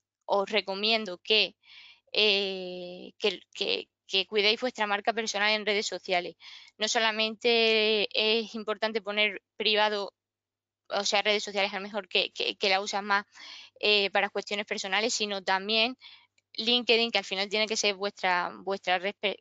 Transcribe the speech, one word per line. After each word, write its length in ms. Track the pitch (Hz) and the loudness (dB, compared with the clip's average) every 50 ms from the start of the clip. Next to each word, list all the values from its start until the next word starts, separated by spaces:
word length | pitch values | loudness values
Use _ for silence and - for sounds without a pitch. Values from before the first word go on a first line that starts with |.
| _ _ _ _ _ | _ _ _ _ _
os 240 | - 190 202 196 202 | 0 0 0 2 2
recomiendo 640 | 214 208 190 - 190 196 208 220 226 220 220 185 180 | 0 -2 0 -2 -4 -2 0 0 0 0 0 -4 -10
que, 400 | - - - 220 214 196 170 - _ _ - - - - - - _ _ _ | -6 0 2 4 4 4 2 -2 _ _ -20 -20 -20 -20 -20 -20 _ _ _
eh, 1000 | - - 214 214 196 196 202 190 190 185 185 180 180 180 180 180 180 185 190 - - - | 0 2 4 4 4 2 0 -2 -4 -6 -8 -8 -10 -10 -10 -12 -12 -14 -16 -18 -8 -4
que, 220 | - 208 180 - - _ - | -2 -2 -2 -4 -10 _ -8
que, 340 | - - - - - - _ _ _ _ | -6 -2 -2 -2 -2 -4 _ _ _ _
que 200 | - - 190 185 | -2 -2 -2 0
cuidéis 340 | - 214 214 196 214 220 226 | 0 0 2 4 2 2 2
vuestra 260 | 254 254 - - 214 | -2 -4 -2 -2 -2
marca 280 | 208 202 202 - 240 202 | 0 -2 -2 0 -2 -2
personal 360 | 220 220 214 - 196 208 214 | -2 -2 -2 -2 0 2 2
en 120 | 214 214 208 | 2 0 0
redes 220 | 202 208 202 220 | 0 0 0 -2
sociales. 500 | - 190 180 - - 185 175 175 170 170 _ - - - - - - _ | -4 -6 -6 -4 -2 -2 -2 -2 -4 -10 _ -20 -20 -20 -20 -20 -16 _
No 120 | - 208 220 | -4 -2 0
solamente 1200 | - 240 226 220 214 220 220 220 226 - - 240 233 226 226 220 220 220 214 214 220 208 196 - | 2 2 2 2 2 0 -2 -2 -2 0 2 2 4 4 4 4 4 4 4 2 2 2 0 0
es 420 | - - 214 214 214 233 220 196 - | 0 0 2 2 2 0 0 -4 -8
importante 460 | 226 208 214 214 202 220 220 220 226 | -8 -6 -6 -4 -2 -2 -2 -2 -4
poner 400 | 185 202 202 208 214 208 190 - _ _ _ | -4 -4 0 0 0 0 0 -4 _ _ _
privado, 560 | - 180 208 214 208 214 214 214 202 196 - - _ _ _ _ _ _ _ _ _ _ _ _ _ _ - | -2 0 2 4 4 4 2 2 -2 -4 -6 -10 _ _ _ _ _ _ _ _ _ _ _ _ _ _ -6
o 160 | - 196 202 | -4 -2 0
sea, 180 | - 214 202 | 0 0 2
redes 220 | 202 214 208 208 - | 2 2 2 2 0
sociales 280 | 208 196 202 196 202 | -2 -2 0 0 0
a 40 | 202 | -2
lo 60 | 190 | -4
mejor 260 | 196 202 214 208 190 - | -8 -6 -6 -8 -4 0
que, 220 | - 202 175 - | 0 0 0 0
que, 240 | - - - - 110 | -2 -6 -4 -4 -4
que 120 | - - 196 | 0 2 2
la 120 | 190 190 | 2 2
usas 220 | 202 208 - 196 | 0 -2 -4 -4
más, 220 | 196 208 196 202 208 _ - - - - - - - - _ - | 0 0 0 0 0 _ -14 -20 -20 -18 -18 -18 -20 -20 _ -2
eh, 300 | - 208 208 208 196 190 | 2 4 4 4 4 2
para 180 | 190 202 190 208 | 2 2 0 0
cuestiones 380 | - 202 196 - 208 202 208 | -2 -4 -6 -4 -6 -6 -6
personales, 480 | - 208 214 - 196 190 202 214 254 - | -6 -6 -6 -4 -2 -2 0 0 0 -2
sino 280 | - 214 208 202 196 | -2 -2 -4 -4 -4
también 540 | 180 - 190 190 190 208 220 220 220 247 262 - - - - - _ _ _ _ _ _ - | -2 0 0 0 0 0 2 2 2 0 -2 -6 -16 -20 -20 -20 _ _ _ _ _ _ -10
LinkedIn, 560 | - 226 226 240 247 240 240 233 226 233 233 | -6 -2 0 0 0 2 2 2 2 2 2
que 80 | 226 196 | 0 -2
al 60 | 196 | -2
final 240 | - 196 190 196 208 | -2 -4 -4 -4 -2
tiene 180 | 190 214 220 | -2 -2 0
que 100 | 208 226 | 0 0
ser 180 | - - 208 202 | 0 0 0 0
vuestra, 580 | 185 196 202 - - - 185 180 175 175 170 107 - | -2 -4 -6 -4 -2 -2 0 0 0 -2 -4 -6 -8
vuestra 360 | 180 190 196 196 - 185 180 185 | -6 -4 -4 -4 0 0 0 0
respe-, 400 | 175 202 208 _ - 196 - - | 0 -4 -6 _ -2 -4 -4 -4